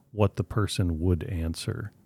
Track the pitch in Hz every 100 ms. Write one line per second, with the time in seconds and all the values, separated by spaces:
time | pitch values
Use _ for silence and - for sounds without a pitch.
0 | _ 104 101 - 101 113 98 - 90 78
1 | 92 85 - 82 82 82 - - 107 -